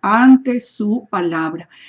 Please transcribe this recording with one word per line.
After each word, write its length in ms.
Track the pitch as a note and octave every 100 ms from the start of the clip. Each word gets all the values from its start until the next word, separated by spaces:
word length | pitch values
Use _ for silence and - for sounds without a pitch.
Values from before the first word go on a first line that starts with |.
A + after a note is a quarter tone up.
ante 580 | G3 A3 B3+ C4 C4+ B3
su 480 | - - G#3 A#3+ -
palabra. 600 | F#3+ F3 E3 D#3+ E3 - _